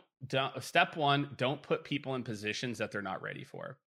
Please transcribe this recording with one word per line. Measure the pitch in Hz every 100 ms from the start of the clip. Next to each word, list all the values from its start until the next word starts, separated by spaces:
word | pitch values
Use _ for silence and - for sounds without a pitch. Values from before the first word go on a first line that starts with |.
| - - 127
don't, | 131 135 131
step | - 170 180 170
one, | 143 143 143 120
don't | 127 143
put | - 160
people | - 143 135 131
in |
positions | 117 104 107 104 127 107
that | 104
they're | 104
not | 95 92
ready | 104 -
for. | - 50 50 - _